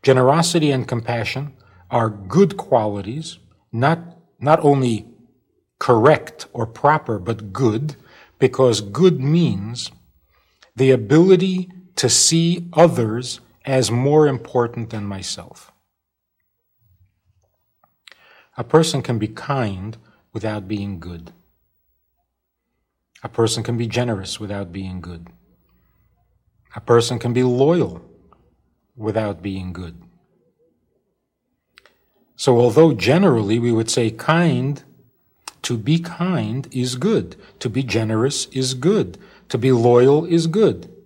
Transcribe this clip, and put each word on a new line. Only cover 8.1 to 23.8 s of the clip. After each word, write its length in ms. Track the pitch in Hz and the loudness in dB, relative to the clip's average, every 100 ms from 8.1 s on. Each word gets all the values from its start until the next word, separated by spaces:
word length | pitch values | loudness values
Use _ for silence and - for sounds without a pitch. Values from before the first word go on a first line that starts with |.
| - - _ | -20 -20 _
because 420 | 131 - 127 104 | -2 2 2 2
good 380 | 101 107 185 143 | -4 2 2 2
means 720 | 135 165 151 98 104 120 - _ _ _ _ _ _ _ _ - | 0 2 2 -2 -8 -10 -14 _ _ _ _ _ _ _ _ 0
the 160 | 131 | 4
ability 760 | 127 107 151 185 185 190 185 180 - - - | 4 4 4 6 6 4 -2 -6 -14 -12 -4
to 140 | 127 | 0
see 600 | - - 165 165 175 - | 2 2 2 2 -2 -2
others 680 | - 170 123 110 113 127 - _ _ - | 4 4 4 -2 -4 -8 -14 _ _ -2
as 260 | 131 107 | 0 0
more 360 | 120 135 151 147 | 0 2 4 4
important 600 | 127 117 127 117 117 113 | 0 -4 -2 -2 -4 -10
than 160 | 110 101 | -8 -8
myself. 680 | 98 95 - 87 - _ _ _ _ _ _ _ _ _ _ _ _ _ _ _ _ _ _ _ _ _ _ _ _ - _ _ _ _ - | -10 -10 -12 -14 -20 _ _ _ _ _ _ _ _ _ _ _ _ _ _ _ _ _ _ _ _ _ _ _ _ -20 _ _ _ _ -14
A 60 | |
person 380 | 117 156 165 139 | 2 2 2 -2
can 160 | 120 113 | -4 -4
be 100 | 104 | -4
kind 720 | - - 139 110 95 101 113 _ _ _ | -8 -6 -4 -4 -6 -12 -14 _ _ _
without 360 | 110 110 107 95 | -10 -8 -8 -8
being 320 | 104 101 92 | -8 -8 -10
good. 320 | 85 85 85 _ _ _ _ _ _ _ _ _ _ _ _ _ _ _ _ _ _ _ | -12 -16 -18 _ _ _ _ _ _ _ _ _ _ _ _ _ _ _ _ _ _ _
A 60 | 117 | -10
person 340 | - 113 117 | -2 -2 -2
can 140 | 110 | -4
be 100 | 117 | -4